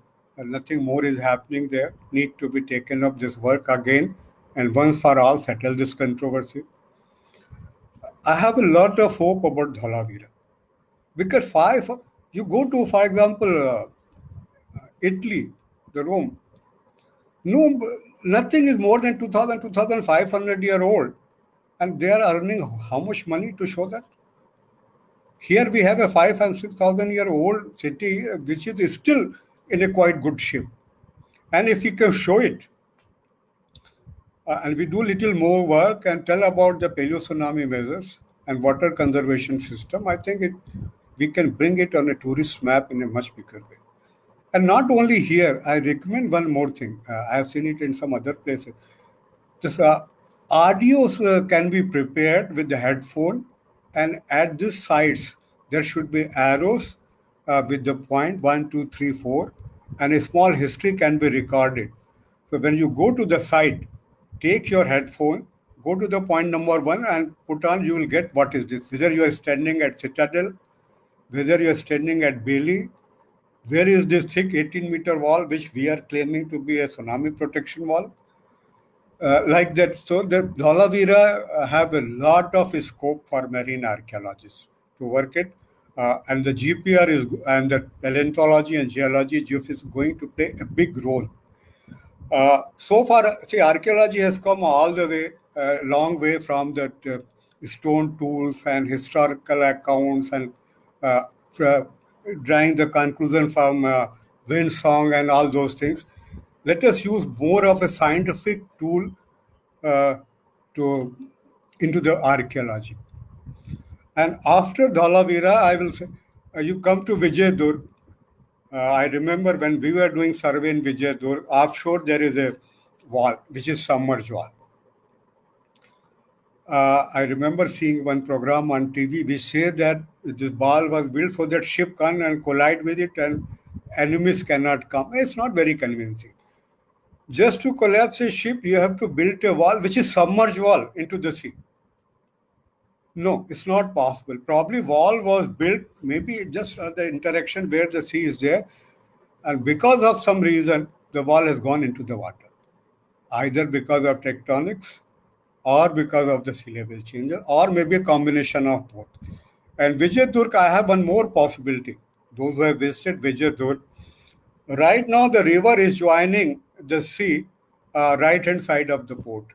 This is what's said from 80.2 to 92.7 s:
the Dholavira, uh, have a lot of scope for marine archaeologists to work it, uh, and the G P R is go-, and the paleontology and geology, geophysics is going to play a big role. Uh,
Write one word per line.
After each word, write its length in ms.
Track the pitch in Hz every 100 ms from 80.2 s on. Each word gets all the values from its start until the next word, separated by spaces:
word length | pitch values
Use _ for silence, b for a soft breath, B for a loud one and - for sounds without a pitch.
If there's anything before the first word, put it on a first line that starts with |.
the 200 | 196 185
Dholavira, 1040 | 185 160 151 165 196 196 190 202 208 208 -
uh, 120 | 156 156
have 260 | 151 165
a 80 | 151
lot 540 | 117 120 147 175 180
of 200 | 190 185 160
scope 460 | 151 - 143 151 -
for 180 | 135 127
marine 360 | 123 127 127
archaeologists 840 | 117 104 110 104 101 98 104 - - _ _ -
to 60 |
work 320 | 123 127 135 170
it, 160 | 180 _ _ _ _ -
uh, 220 | 123 123 -
and 140 | 135
the 120 | 135
G 180 | 113 139
P 240 | 170 185 185
R 100 | 170
is 200 | 151 120
go-, 160 | - 135
and 240 | 135 135
the 100 | 135 135 -
paleontology 760 | 135 135 147 151 156 151 151 156
and 120 | 127
geology, 560 | 131 135 135 135 151
geophysics 260 | - 139 139
is 120 | 143
going 360 | - 135 147 165
to 60 | 147
play 260 | - 160 -
a 60 |
big 400 | 127 - 180 123
role. 240 | 123 127 117 _ _ b b b b b b b -
Uh, 300 | 139 135 139 -